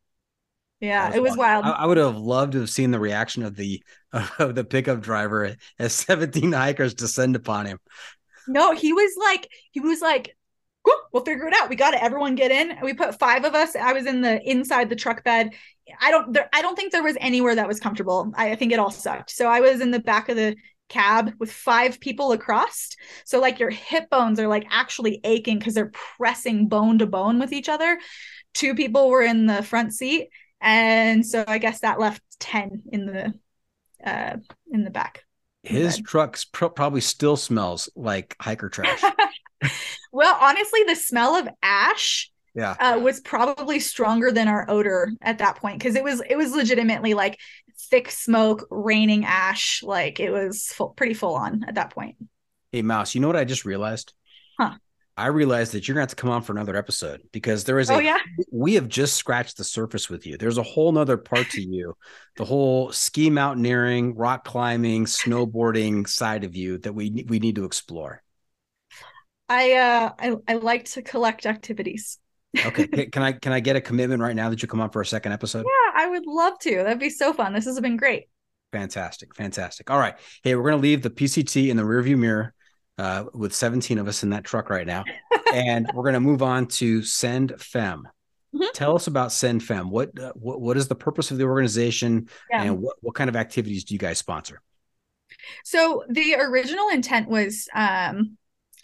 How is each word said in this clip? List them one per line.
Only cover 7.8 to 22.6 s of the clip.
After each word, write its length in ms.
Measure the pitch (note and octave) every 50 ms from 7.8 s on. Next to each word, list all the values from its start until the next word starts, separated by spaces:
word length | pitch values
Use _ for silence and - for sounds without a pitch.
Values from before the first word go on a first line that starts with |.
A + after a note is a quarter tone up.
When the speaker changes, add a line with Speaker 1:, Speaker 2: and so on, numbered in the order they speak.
| _ _ - - - - - _ _ _ _ _ _
Speaker 1:
No, 260 | C4 C4 C#4+ E4+ F#4+ D#4+
he 200 | D#4+ D#4 D4+ E4
was 200 | F#4+ G#4 G4 F4+ F4+
like, 300 | G#4+ G4+ F#4+ F#4 - - - - _ _
he 100 | _ C#4+
was 220 | C#4 D#4+ E4 D#4+ E4+
like, 340 | D#4+ D4+ B3+ G#3 - - _ _ _ _ _ _ _ _ _ _
"Whoop, 160 | G#4 D5 - - - -
we'll 120 | B3 B3
figure 240 | D#4 D#4 B3+ D4+ D#4
it 60 | F4+
out. 160 | A4+ - -
We 60 | B3+
got 180 | G#3+ C4+ D4+ D4
it. 80 | A#3+ A3+
Everyone 320 | A#3+ C4 C#4+ C#4+ C#4 C4
get 160 | B3 C4 B3+
in." 260 | C4 C#4 D#4+ E4+ D#4 - B3+
We 100 | C4+ C4+
put 260 | - D#4+ A#3 A3 -
five 260 | C#4 B3 A#3+ C4+ C4
of 100 | D#4 D4
us. 200 | D4+ E4 D#4+ -
I 200 | - A3+ B3+ C4+
was 100 | C4+ B3
in 140 | C#4 C4 B3+
the, 220 | B3 A#3+ A3 A3 - C4
inside 420 | C4 B3+ B3+ B3+ C#4 B3 A#3+ A3+
the 60 | A#3
truck 280 | A3 - B3 A3+ A3 -
bed. 300 | B3 A#3 A3+ A3+ A3 - - - - _ _ _ - - -
I 100 | B3 D4
don't, 220 | D#4+ D#4+ - B3+ A3+
there, 160 | C#4 - - -
I 80 | D4
don't 160 | D#4+ F4+ F4+
think 160 | G4+ G4 F#4+ -
there 100 | E4+ D4+
was 140 | D4+ D#4 -
anywhere 360 | - B3+ B3 B3 B3 A#3+ A3+
that 140 | A3+ G#3+ F#3
was 120 | G#3+ G#3
comfortable. 500 | - G#3+ G3+ G#3+ - F#3 F3+ F#3 F3 G#3+ G#3+
I, 140 | - A3+ G#3+ A3
I 40 |
think 160 | A3 C4 A#3 A#3
it 60 | A3
all 120 | G#3 G3
sucked. 400 | G3+ - - - - - - -
So 180 | - - B3 A#3
I 120 | A#3 B3
was 200 | B3+ C4 C4+ A#3+
in 100 | C4 A#3+
the 100 | A#3+ A#3+
back 280 | A#3 A#3 G#3 G#3+ A3 -
of 80 | A#3+
the 180 | A3+ A3 G#3+ G#3+ G#3+ _ - _ _ _ _
cab 440 | - A#3 G3+ G3+ A3 A3+ A3+ A3 - -
with 120 | A3+ A3
five 480 | - - - C4+ A#3 A#3 B3 C4 B3+ -
people 320 | - C#4+ B3 C4+ C#4+ C4+ A3+
across. 580 | A3 - - G#3+ A3+